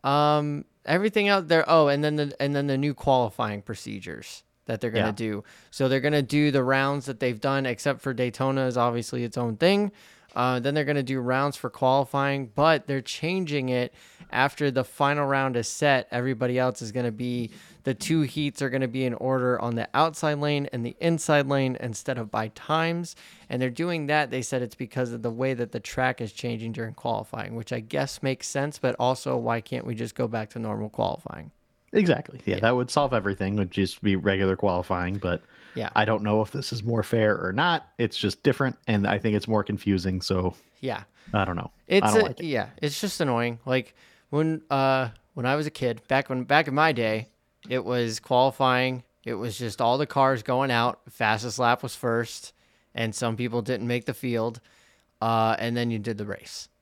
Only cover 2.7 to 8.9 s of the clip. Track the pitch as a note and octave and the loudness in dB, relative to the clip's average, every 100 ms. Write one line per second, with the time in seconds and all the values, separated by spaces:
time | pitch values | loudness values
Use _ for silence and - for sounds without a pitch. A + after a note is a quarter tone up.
2.7 | C3+ D3 C3+ - C3 A#2+ - A2+ G#2 - | 0 0 0 2 4 2 -2 -4 -4 -8
3.7 | G#2 A#2 G#2 F2+ C2 - - _ _ - | -10 -10 -10 -10 -12 -14 -18 _ _ -6
4.7 | A2 A#2+ A2 G#2 G#2 A2 G#2 - - - | -4 0 0 0 0 -4 -6 -10 -20 -20
5.7 | - C3+ C3+ C#3+ D3+ C3 D3 D3 C3+ B2+ | -2 2 2 2 2 2 2 4 4 2
6.7 | C3+ C#3 C#3+ C3+ B2 C3 A2 C#3 C#3 C3 | 2 2 0 -6 -2 -2 0 0 0 0
7.7 | A#2 D3 C3 C#3 A#2+ B2 - C3+ C3+ C3 | -2 -2 -2 -4 -2 -2 0 0 0 0
8.7 | B2 A#2+ | 2 2